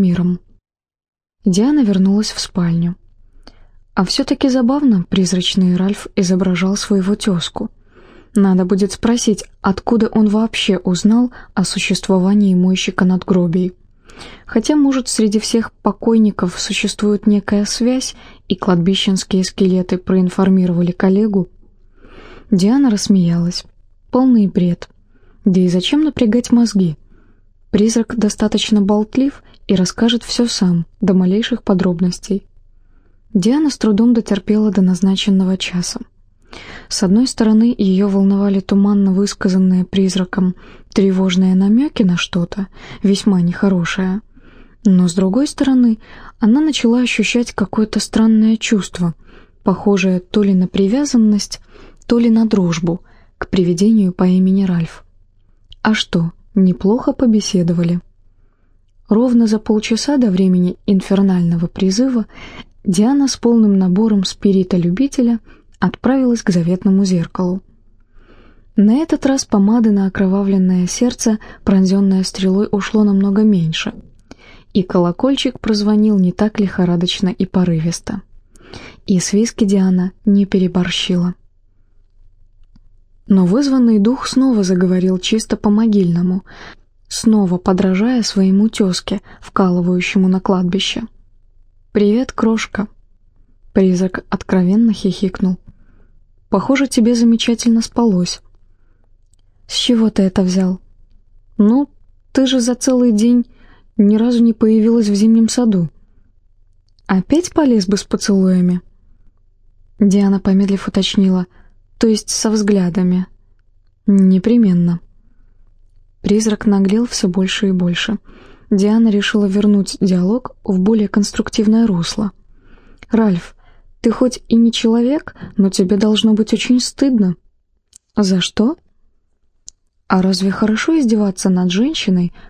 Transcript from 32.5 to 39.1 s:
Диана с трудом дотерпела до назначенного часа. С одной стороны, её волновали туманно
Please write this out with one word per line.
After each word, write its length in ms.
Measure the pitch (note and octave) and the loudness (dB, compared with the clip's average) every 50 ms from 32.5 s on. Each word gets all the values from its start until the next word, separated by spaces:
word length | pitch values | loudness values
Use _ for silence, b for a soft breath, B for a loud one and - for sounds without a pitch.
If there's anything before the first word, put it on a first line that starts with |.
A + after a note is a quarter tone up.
| _ - - - _ _ _ _ _ _ _ _ _ _ _ _ - | _ -20 -20 -20 _ _ _ _ _ _ _ _ _ _ _ _ -2
Диана 340 | F#3+ F3 A3 C4 D#4 D#4+ C#4+ | 0 2 2 2 2 0 0
с 80 | - | -2
трудом 360 | - - A3 G3+ G3 A#3 B3 A#3+ | 0 0 0 2 4 4 2 2
дотерпела 580 | A#3+ - - G3+ G#3 - - G#3 G#3+ G#3+ G#3+ | 2 0 -2 -4 -4 -2 0 0 0 0 0
до 100 | F#3+ G3+ | 2 2
назначенного 760 | F#3+ F#3 F#3 F3 G3 F#3+ F#3+ F#3 - G3+ F#3+ F#3+ F#3+ F#3 F#3+ | 2 2 2 0 0 0 0 0 0 0 0 0 0 0 -2
часа. 420 | F#3 - - F3+ F3+ E3+ - - - - - _ _ _ _ _ _ B B B B B B B B B | -4 -6 -6 -6 -6 -6 -6 -10 -12 -16 -18 _ _ _ _ _ _ B B B B B B B B B
С 160 | B - - G#3 | B -4 -2 0
одной 240 | F3 G3 A#3 C4 | 2 2 2 2
стороны, 480 | C4 - - A3+ A3 G#3+ A3 A3+ A#3+ B3 | 0 -2 -2 0 2 4 4 4 2 0
её 300 | - G#3 F#3+ F#3 F#3+ G3+ | 0 0 0 2 0 0
волновали 540 | G3+ G3 G3 G3 G3 G3 G3 G3+ G3+ G3 G3 | 0 0 0 2 2 2 0 0 0 -2 -2
туманно 500 | F#3 - G3 G3 G3 G3+ G#3 G3+ G3 F#3+ | -2 0 0 2 2 2 2 2 2 2